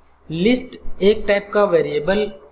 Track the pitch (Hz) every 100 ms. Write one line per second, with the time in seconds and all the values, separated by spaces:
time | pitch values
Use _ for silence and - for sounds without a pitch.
0 | _ _ - 160 202 247 - - - -
1 | 196 214 208 202 - 208 196 165 147 147
2 | 160 208 202 - -